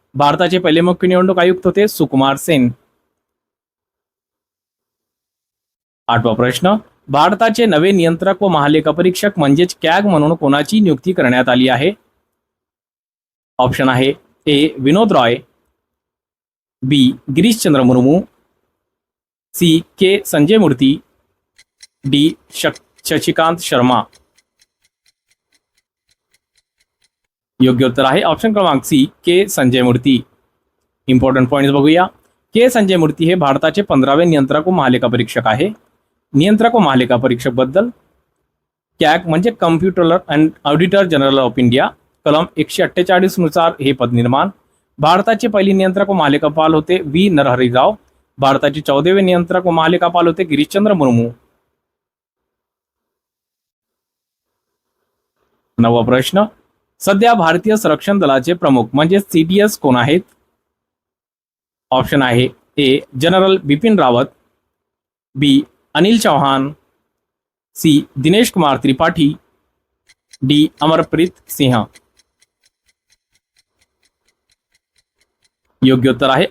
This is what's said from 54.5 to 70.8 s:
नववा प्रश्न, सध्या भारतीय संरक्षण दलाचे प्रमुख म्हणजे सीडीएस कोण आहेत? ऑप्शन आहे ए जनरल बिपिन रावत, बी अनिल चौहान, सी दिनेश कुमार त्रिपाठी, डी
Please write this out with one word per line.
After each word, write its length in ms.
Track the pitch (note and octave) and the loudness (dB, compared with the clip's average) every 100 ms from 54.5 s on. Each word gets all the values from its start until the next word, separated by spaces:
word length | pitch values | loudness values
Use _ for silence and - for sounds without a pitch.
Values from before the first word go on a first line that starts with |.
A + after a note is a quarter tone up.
| _ _ _ _ _ _ _ _ _ _ _ _ - | _ _ _ _ _ _ _ _ _ _ _ _ -2
नववा 260 | A#2 A#2+ | 0 2
प्रश्न, 400 | A2+ B2+ B2+ F#3+ G#3+ _ _ _ _ - | 2 0 0 -2 -2 _ _ _ _ -10
सध्या 320 | G3 G3 A#3 | -2 0 2
भारतीय 420 | A#3 E3 F3 G#3+ G#3+ | 2 0 0 -2 -2
संरक्षण 420 | E3 D3+ - G3+ | 0 -2 -2 -2
दलाचे 340 | D3 C3+ C3 | 0 0 -2
प्रमुख 340 | F3 D#3 C3 - | -2 0 0 0
म्हणजे 280 | C3+ D#3+ G3 | -2 0 0
सीडीएस 580 | - E3+ E3 G3 G#3 - | 0 -2 0 2 0 0
कोण 180 | C#3+ B2+ | 0 0
आहेत? 240 | A#2 E3+ - _ _ _ _ _ _ _ _ _ _ _ _ _ _ _ - | 2 0 -4 _ _ _ _ _ _ _ _ _ _ _ _ _ _ _ -4
ऑप्शन 320 | C3 B2+ C#3+ | -2 0 -2
आहे 260 | B2+ A#2+ B2+ - _ - | 0 0 -2 -6 _ -2
ए 200 | C3+ C#3+ - C3 | 0 0 -2 -4
जनरल 360 | D#3+ F#3+ F#3+ F#3+ | 0 2 2 0
बिपिन 340 | C#3+ C#3+ A3+ G3+ | 0 0 0 2
रावत, 280 | C3 A#2+ B2+ _ _ _ _ _ _ _ _ _ _ | 2 0 -2 _ _ _ _ _ _ _ _ _ _
बी 260 | C3+ C#3+ C3+ - _ _ | -4 0 0 -2 _ _
अनिल 240 | D3+ F#3+ A3+ | -2 0 2
चौहान, 520 | G#3+ C#3+ C#3 C3+ C#3 D3+ _ _ _ _ _ _ _ _ _ - | 0 0 0 -2 -4 -10 _ _ _ _ _ _ _ _ _ -4
सी 240 | D#3+ D3 - C3+ | 0 0 -2 -4
दिनेश 340 | C#3+ G3+ A#3+ | 0 2 0
कुमार 240 | F#3 D3+ B2+ | 0 -2 0
त्रिपाठी, 560 | C#3+ C3 E3 E3+ D3 D#3+ _ _ _ _ _ _ _ _ _ - | -2 -2 -2 0 -2 -4 _ _ _ _ _ _ _ _ _ -8
डी 240 | C3 D3 D3+ - | -2 0 0 -2